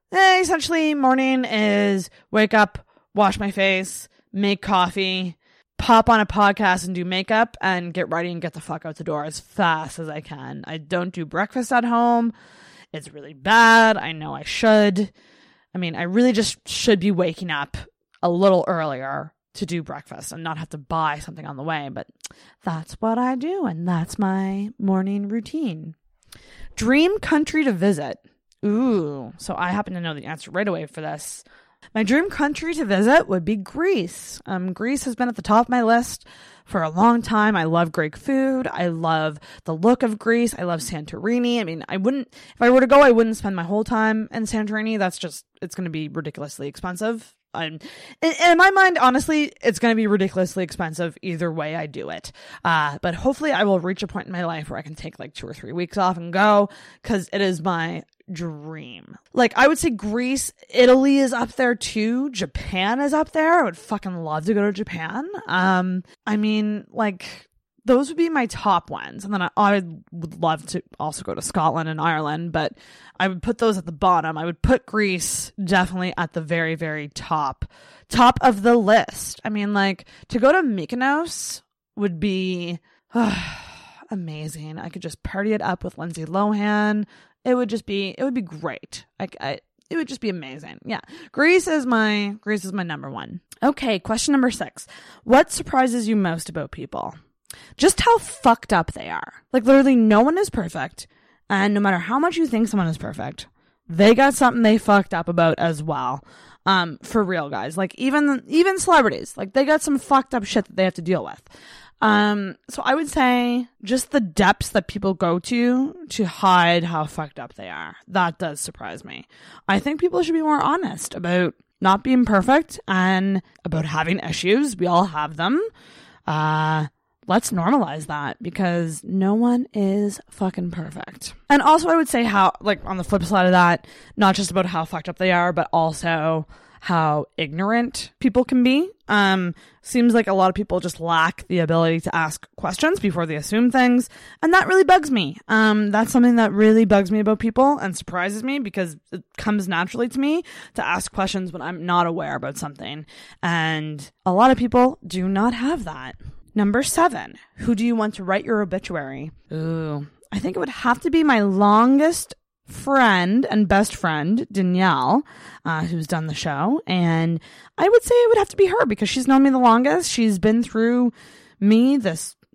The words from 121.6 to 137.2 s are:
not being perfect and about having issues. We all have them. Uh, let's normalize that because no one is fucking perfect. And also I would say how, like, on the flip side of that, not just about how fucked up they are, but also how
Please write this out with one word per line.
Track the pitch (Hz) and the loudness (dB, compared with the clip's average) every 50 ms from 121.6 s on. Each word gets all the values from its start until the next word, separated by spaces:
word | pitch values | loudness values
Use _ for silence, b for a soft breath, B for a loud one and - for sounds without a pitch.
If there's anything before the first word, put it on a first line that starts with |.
| _ _ _ - | _ _ _ -2
not | 190 190 196 208 - | 2 2 2 2 2
being | 262 262 247 240 | 2 2 2 4
perfect | - 208 196 185 254 269 320 320 - - - - | 4 4 2 4 4 4 4 2 0 -10 -12 -6
and | - 190 185 185 185 190 185 190 196 196 185 - b b b - | -2 0 2 2 2 2 0 0 0 -2 -2 -4 b b b -8
about | 175 156 160 156 | -4 -4 -4 -4
having | 147 156 156 160 170 190 - | -2 -2 -2 -2 -2 -2 -4
issues. | - 156 156 - 175 185 208 269 294 269 208 | -4 -6 -6 -2 0 2 2 2 2 0 -2
We | 180 175 | -2 0
all | 180 170 175 196 | 2 4 4 2
have | 175 156 151 151 156 156 160 | 2 -2 -4 -6 -6 -4 -4
them. | 170 202 269 349 440 453 b b b b b b b b b b b | -2 0 0 -2 -2 -4 b b b b b b b b b b b
Uh, | 170 151 156 156 156 156 156 156 156 156 156 151 139 _ _ _ _ _ _ - | -4 -2 0 0 0 0 0 0 0 0 -2 -4 -6 _ _ _ _ _ _ -4
let's | - 185 233 - - | 0 0 0 0 0
normalize | 220 175 165 196 277 269 190 143 143 156 147 | -4 -2 0 2 2 2 0 -2 -6 -10 -8
that | - 151 147 143 127 - - | -8 -6 -6 -6 -6 -8 -8
because | - 180 - - 190 175 175 175 170 160 156 - | -10 -10 -4 -2 -2 0 0 0 -2 -4 -6 -10
no | - - 185 190 190 196 | -8 -4 -2 0 2 2
one | 208 226 240 240 240 247 254 - | 2 2 2 2 2 0 -2 -4
is | - 208 196 190 196 208 208 202 196 - - _ | -4 -2 -2 0 0 0 -2 -2 -4 -8 -16 _
fucking | - - 202 185 - - 175 175 | -8 -4 -4 -4 -4 -4 -8 -6
perfect. | 170 175 160 160 151 - - - - - - - - - _ - | -8 -8 -10 -10 -12 -14 -14 -16 -16 -16 -16 -16 -16 -8 _ 2
And | 285 285 | 4 4
also | - 294 311 320 320 349 | 6 6 4 4 4 4
I | 330 | 2
would | 330 311 - | 2 2 2
say | - 233 233 | 0 0 0
how, | 220 202 202 190 196 - - | 2 2 4 2 2 2 -2
like, | - 214 202 - - | -2 -2 -2 -2 -4
on | 202 190 185 | -8 -6 -6
the | 175 | -4
flip | - 208 190 170 | -2 -2 -2 0
side | 165 208 185 180 | 2 2 4 4
of | 185 | 6
that, | 185 180 175 175 170 - - B B B B B B | 6 6 6 4 4 0 -4 B B B B B B
not | B 208 190 190 | B 2 2 2
just | 202 196 - | 2 -2 -2
about | 170 190 185 | -2 -2 -2
how | 180 185 160 160 | -2 -2 -6 -6
fucked | - 185 160 - 180 | -6 -8 -10 -8 -8
up | 165 | -6
they | - 185 185 | -2 0 2
are, | 180 175 175 180 165 | 2 2 2 2 0
but | 175 - - | 0 -2 0
also | - 170 160 165 156 - - 170 165 160 151 160 160 160 151 - b b b b b b b | 0 0 0 0 -2 -4 -4 -2 -2 0 0 0 0 -2 -4 -8 b b b b b b b
how | - 180 165 160 151 151 151 | -2 0 2 2 2 2 0